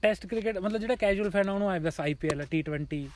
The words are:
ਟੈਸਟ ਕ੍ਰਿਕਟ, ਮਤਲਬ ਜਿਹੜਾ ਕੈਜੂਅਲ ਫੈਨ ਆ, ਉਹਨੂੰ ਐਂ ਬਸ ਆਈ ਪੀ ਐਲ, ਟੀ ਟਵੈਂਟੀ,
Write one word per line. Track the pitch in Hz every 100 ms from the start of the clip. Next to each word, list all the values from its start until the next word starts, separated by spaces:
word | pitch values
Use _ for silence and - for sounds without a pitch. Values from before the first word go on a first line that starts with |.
ਟੈਸਟ | 214 208 190
ਕ੍ਰਿਕਟ, | 226 214 202
ਮਤਲਬ | 202 220
ਜਿਹੜਾ | 226 247
ਕੈਜੂਅਲ | 202 196 208
ਫੈਨ | 202 196
ਆ, |
ਉਹਨੂੰ | 196 202
ਐਂ | 175
ਬਸ | 160 -
ਆਈ | 147
ਪੀ | 147 156
ਐਲ, | 143 147
ਟੀ | 160
ਟਵੈਂਟੀ, | 151 147 147 147 139